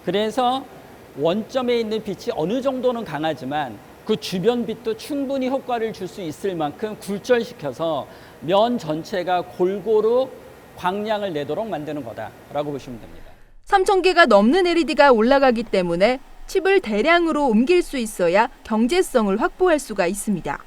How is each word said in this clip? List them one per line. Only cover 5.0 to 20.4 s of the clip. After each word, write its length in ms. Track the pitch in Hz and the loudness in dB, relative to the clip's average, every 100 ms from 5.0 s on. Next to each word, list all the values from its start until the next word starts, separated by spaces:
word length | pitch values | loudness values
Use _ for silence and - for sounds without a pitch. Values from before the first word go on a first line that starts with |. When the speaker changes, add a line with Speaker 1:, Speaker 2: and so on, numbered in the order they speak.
| - 285 269 277 254 | -6 -6 -4 -2 -2
Speaker 1:
효과를 460 | 269 - 240 220 | -4 -4 -4 -4
줄 140 | 208 185 | -6 -10
수 160 | - | -8
있을 320 | 175 147 202 175 | -10 -6 -6 -2
만큼 420 | 147 143 214 214 | -4 -4 -8 -8
굴절시켜서 1080 | - 202 - 240 226 - 147 117 165 147 107 - - - | -8 -8 0 0 0 -8 -8 -4 -2 -2 -6 -14 -20 -14
면 400 | 147 196 226 240 | 0 2 2 0
전체가 640 | 156 156 160 196 170 180 | -4 -6 -4 -6 -2 -2
골고루 840 | 160 - 180 202 185 214 214 247 262 - - - - - | -2 -2 0 0 0 2 4 2 0 -8 -20 -20 -20 -6
광량을 580 | 180 196 214 214 202 | -4 -4 -2 -2 -2
내도록 340 | 151 143 151 220 | -4 -4 -4 -4
만드는 360 | 160 151 151 | -6 -6 -8
거다라고 680 | 113 107 107 - - 143 147 | -8 -10 -12 -14 -10 -6 -4
보시면 280 | 139 127 117 | -6 -10 -14
됩니다. 260 | - - - - - - - | -16 -18 -18 -20 -20 -20 0
Speaker 2:
삼천 360 | 403 381 392 | 2 4 4
개가 240 | 359 349 330 | 4 4 6
넘는 400 | 202 208 339 349 | 6 6 4 2
엘이디가 460 | 339 320 294 285 | 2 0 4 6
올라가기 540 | 240 226 277 269 233 233 | 6 4 4 4 2 0
때문에 540 | 196 180 170 208 254 - - - | -2 0 2 2 2 -6 -18 -4
칩을 320 | 392 381 392 | -2 2 2
대량으로 680 | 285 208 277 339 339 302 285 | 2 0 2 4 2 2 2
옮길 380 | 208 262 359 | 4 4 4
수 160 | 349 277 | 2 -4
있어야 500 | 220 - 175 185 240 - | -6 0 2 4 2 -2
경제성을 760 | - 220 233 349 359 247 214 196 | -4 0 2 2 2 2 2 2
확보할 380 | 359 - 370 302 | 0 2 2 2
수가 300 | - 196 175 | 0 -2 0
있습니다. 560 | 196 - 185 | 0 -2 -2